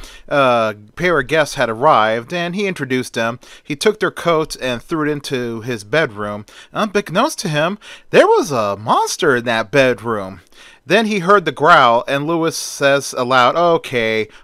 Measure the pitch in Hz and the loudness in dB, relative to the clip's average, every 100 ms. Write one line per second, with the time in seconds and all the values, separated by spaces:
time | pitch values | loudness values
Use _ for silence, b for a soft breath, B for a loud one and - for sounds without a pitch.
0 | B B - 143 131 120 110 104 107 - | B B -4 0 2 2 0 -4 -14 -6
1 | 180 151 131 156 143 143 117 113 151 123 | -2 0 0 0 0 -2 -2 2 4 4
2 | 110 113 117 175 170 190 196 180 135 131 | 2 0 -4 -6 -6 -4 -4 -6 -4 -4
3 | 117 120 113 123 B B - - 214 208 | -4 -4 -4 -6 B B -12 -2 -2 0
4 | 170 - 175 160 147 - 127 117 - 160 | -4 -2 0 0 -2 -6 -6 -6 -6 -4
5 | 147 147 - 131 120 113 117 113 104 151 | -2 -4 -6 -6 -6 -8 -8 -8 -2 -2
6 | 143 104 104 104 - B B - 208 208 | -2 -4 -8 -8 -12 B B -6 -2 -2
7 | - 180 302 - 175 147 165 208 B B | -2 -2 -2 -4 -4 -2 -2 -4 B B
8 | - 220 370 440 208 123 104 101 117 311 | 0 4 4 2 0 -2 -2 -4 -2 0
9 | 440 - 165 123 120 113 107 143 131 117 | -2 0 0 0 0 -2 0 2 2 0
10 | 117 107 95 95 _ B B B 131 202 | -4 -6 -6 -14 _ B B B -2 0
11 | 214 208 175 202 156 127 151 160 123 117 | 0 0 2 2 2 0 6 6 6 4
12 | 123 139 147 170 165 - - - 139 139 | 0 -4 -2 -2 -2 -4 -10 -2 2 2
13 | - 127 123 131 123 156 175 - - 123 | 0 -6 2 4 4 4 2 2 0 -2
14 | 110 110 107 B | 0 -2 -4 B